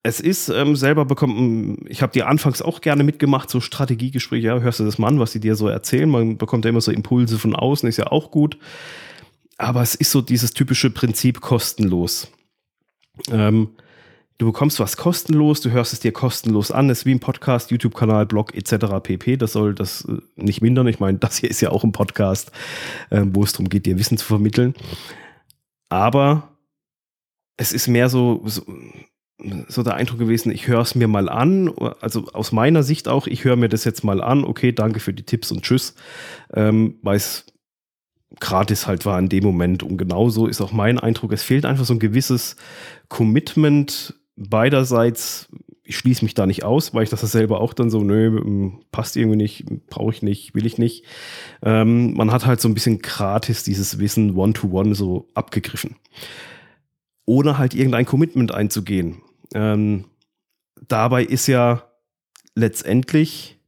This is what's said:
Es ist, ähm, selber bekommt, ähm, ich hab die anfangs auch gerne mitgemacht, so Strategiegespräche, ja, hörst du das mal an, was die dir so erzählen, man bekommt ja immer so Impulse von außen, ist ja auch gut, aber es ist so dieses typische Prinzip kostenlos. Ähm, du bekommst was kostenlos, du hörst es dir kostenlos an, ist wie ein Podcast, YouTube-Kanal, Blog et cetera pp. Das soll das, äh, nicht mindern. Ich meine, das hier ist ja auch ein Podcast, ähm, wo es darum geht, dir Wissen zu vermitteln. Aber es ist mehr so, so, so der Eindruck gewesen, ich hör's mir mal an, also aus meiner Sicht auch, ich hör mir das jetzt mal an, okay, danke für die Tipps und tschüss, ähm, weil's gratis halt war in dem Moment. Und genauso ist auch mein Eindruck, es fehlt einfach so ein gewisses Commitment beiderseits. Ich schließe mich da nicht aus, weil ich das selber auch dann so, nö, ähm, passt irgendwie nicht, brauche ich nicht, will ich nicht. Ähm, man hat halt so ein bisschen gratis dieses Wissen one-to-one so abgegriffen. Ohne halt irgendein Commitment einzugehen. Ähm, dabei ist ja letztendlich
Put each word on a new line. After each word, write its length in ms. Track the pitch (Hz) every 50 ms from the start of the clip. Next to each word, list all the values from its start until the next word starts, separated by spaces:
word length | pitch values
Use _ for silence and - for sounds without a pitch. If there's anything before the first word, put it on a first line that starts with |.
Es 200 | _ 117 117 -
ist, 260 | - 165 190 - -
ähm, 300 | - - 113 143 147 151
selber 260 | 135 135 139 151 156 147
bekommt, 340 | 131 139 - 151 135 107
ähm, 480 | 110 127 120 113 113 104 101 101 - - -
ich 120 | - -
hab 120 | 135 123 -
die 100 | 131 -
anfangs 380 | - 143 151 - 147 123 -
auch 180 | - 170 - -
gerne 240 | - 156 147 143 143
mitgemacht, 460 | 147 147 - 151 139 139 131 - -
so 100 | - 127
Strategiegespräche, 880 | - - - - 143 127 127 113 123 131 139 123 - - 123 120 113
ja, 120 | 110 120 123
hörst 200 | 117 123 113 -
du 60 | 110
das 120 | 107 107
mal 120 | - 110 113
an, 100 | 147 143
was 140 | 117 107 -
die 80 | 107
dir 140 | 107 110 110
so 120 | 104 107
erzählen, 420 | 104 104 110 - - - 127 151 160
man 280 | 143 120 113 113 113
bekommt 260 | - 110 - - 117 110
ja 60 | 113
immer 100 | 117 113
so 100 | - -
Impulse 480 | 110 107 107 - 127 123 123 113 113
von 160 | 110 - 110 -
außen, 340 | - - 131 143 147 -
ist 100 | 120 110
ja 100 | - -
auch 240 | - - 156 - -
gut, 260 | - 156 147 151 147 - - - - - - - - - - - - - - _ _ _ _ _ _
aber 240 | - - 123 123 123
es 140 | 120 - -
ist 160 | - 151 -
so 100 | - 139
dieses 320 | 120 - 127 117 120 113 -
typische 360 | - 135 127 131 - - 127
Prinzip 520 | 110 - - 117 104 - - 127 123 -
kostenlos. 880 | - - 127 113 - - - - 110 95 90 87 87 87 - - - - _ _ _ _ _ _ _ _ _ _ _ _ _ _ _ _ _ - - 131
Ähm, 420 | 120 110 110 107 110 110 110 110 - - _ _ _ - _ - _ _ _ _ _
du 80 | _ 117
bekommst 340 | 113 110 - 139 151 - -
was 160 | 107 98 -
kostenlos, 640 | - - 175 175 - - - 156 151 151 151 151 147
du 100 | - 127
hörst 220 | 117 123 117 -
es 80 | - -
dir 140 | - 117 107
kostenlos 580 | - - 127 - - - 117 110 104 104 -
an, 180 | - 131 139 139
ist 160 | 120 - -
wie 80 | 131 131
ein 60 | 123
Podcast, 500 | - - 127 - - - 127 120 - -
YouTube-Kanal, 560 | 123 120 - 117 - - 120 110 110 107 107
Blog 300 | 104 107 107 107 - -
et 140 | 98 101 -
cetera 320 | 117 104 - 98 98 95
pp. 340 | - - 95 90 - 123 127
Das 160 | 135 - -
soll 240 | - 110 107 104 101
das, 300 | - 101 92 - - -
äh, 120 | - - - _ _ _
nicht 240 | - - 104 101 -
mindern. 260 | 110 117 123 131 127
Ich 140 | 120 107 -
meine, 160 | 98 95 98
das 200 | - - 110 -
hier 120 | - - -
ist 100 | 113 -
ja 120 | 110 -
auch 120 | - - -
ein 80 | 113
Podcast, 640 | 98 - 107 - - - 104 95 95 - - - - - - - - - - - - - - _
ähm, 240 | - 104 98 98 92
wo 80 | 98 104
es 80 | 101
darum 160 | - - 95
geht, 180 | 90 95 101 -
dir 140 | 87 92 92
Wissen 180 | 113 - 117
zu 80 | 107 -
vermitteln. 500 | - 110 104 104 107 - - 123 127 139 - - - - - - - - - - - - _ _ _ _ _ _ _ _ _ _ _
Aber 680 | 85 92 101 117 117 139 139 143 147 156 - - _ _ _ _ _ _ _ _ _ _ _ _ _ _ _ _ _ _ _ _ _
es 160 | - 113 - -
ist 160 | 120 - 127
mehr 180 | 120 120 123
so, 340 | 127 127 127 123 123 113 - -
so, 200 | 110 107 98 - - 95 67 62 57 - - - _ _ _ _ _ _ _ - 101 98 82 62 -
so 140 | - 127 117
der 120 | 120 101
Eindruck 240 | 71 120 120 120 117
gewesen, 320 | 117 110 117 113 - 113
ich 160 | 110 - -
hör's 280 | - 120 117 120 - -
mir 120 | 127 117
mal 220 | 110 107 101 98 80
an, 400 | - 113 127 165 190 190 185 170 - - 120 117 - _
also 260 | - 110 107 113 - - -
aus 180 | - 110 -
meiner 320 | 113 110 117 143 165 160 139
Sicht 240 | 127 151 - -
auch, 180 | 113 123 139 -
ich 200 | - - 123 -
hör 100 | 131 123
mir 140 | 123 120 110
das 160 | 107 110 -
jetzt 180 | 117 107 - -
mal 180 | 107 98 95
an, 220 | - 117 131 143 135
okay, 300 | - 113 - - 123 117
danke 260 | - 107 110 107 110
für 140 | - - 95
die 100 | 104 104
Tipps 260 | - - 113 - - 110
und 80 | 92
tschüss, 340 | - - 123 131 - - _ _ - - - - - - - - - _ -
ähm, 460 | - 107 107 110 110 110 110 - - -
weil's 420 | 104 98 104 - - - - - _ _ _ _ _ _ _ _ _ _ _ _ _ _ _ _ _ - -
gratis 440 | - - 95 95 101 - 107 98 -
halt 200 | - 98 87 -
war 120 | 101 98
in 120 | 90 92 92
dem 160 | 101 95 98
Moment. 360 | 104 92 85 87 90 92 90
Und 160 | - - 92
genauso 480 | 87 95 90 87 90 113 117 107 110 113
ist 140 | 113 113 -
auch 140 | - 107 110
mein 260 | 107 101 110 123 123
Eindruck, 320 | - 113 117 - - 104
es 100 | 107 101
fehlt 220 | - - 127 139 147
einfach 220 | 123 135 135 127
so 80 | - 123
ein 60 | 113
gewisses 580 | 113 107 104 127 127 - 127 120 - - - - - - - - - - - - _
Commitment 1120 | _ - - 120 110 107 151 - - - 165 156 147 147 147 139 139 - - - - - _ _ _ _
beiderseits. 1120 | - 104 98 110 110 113 135 147 135 131 127 123 117 117 117 110 - - - - - - _ - - - - - _ _
Ich 120 | - -
schließe 300 | - - 127 127 - 113
mich 80 | 107 -
da 120 | - 98
nicht 200 | 95 98 - -
aus, 280 | 104 123 151 160 - -
weil 100 | 113 110
ich 60 | 107
das 120 | - 101
selber 400 | - 107 - 113 110 104 110 92
auch 120 | 110 120 -
dann 160 | - 120 117
so, 140 | 110 110 104
nö, 360 | 98 101 110 113 113 110 110
ähm, 420 | - 104 101 98 98 95 95 - _ _
passt 240 | - - 113 - -
irgendwie 220 | - 117 110 107
nicht, 280 | 107 104 107 - - - - 110 104 _
brauche 260 | _ - 113 107 110 110
ich 80 | -
nicht, 320 | - 104 104 - - - _
will 120 | - 110
ich 120 | 113 -
nicht. 280 | - 117 120 117 - _ - - - - - - - - - - _ -
Ähm, 500 | 110 110 110 110 113 117 120 123 117 -
man 200 | - 110 107 117
hat 120 | 123 -
halt 140 | 135 123 -
so 80 | -
ein 60 | 117 107
bisschen 260 | 107 - 123 110 98
gratis 640 | - - - - 104 98 101 110 - - 113 - -
dieses 360 | - 101 95 98 - - 98
Wissen 360 | 101 101 - 113 107 104 92
one-to-one 600 | 92 95 107 107 - - 98 90 95 98 107 101
so 340 | 92 101 92 90 90 - _ _
abgegriffen. 600 | 107 - - - 107 - - - - - - - _ _ _ _ - - - - - - - - - - _ _ _ _ _ _ _ _ _ _ _ _
Ohne 320 | - 117 135 143 151 143
halt 160 | 139 135 127 -
irgendein 320 | 123 135 131 120 117 127
Commitment 480 | - - 135 165 165 - 135 120 110 -
einzugehen. 680 | - 107 101 - 107 95 95 101 92 87 82 82 - _ _ _ _ - _ -
Ähm, 500 | 110 107 110 107 104 107 104 104 95 101 _ _ _ _ _ _ _ _ _ _ _ _ _ _ _ -
dabei 360 | _ 123 110 113 120 127 123 123
ist 240 | - 127 123 -
ja 420 | - 131 123 120 120 120 117 - _ _ _ _ _ _ _ _ _ _ _ _ _ _
letztendlich 1080 | 110 117 110 - - - - 101 127 127 - - 151 160 156 - - - - - _ _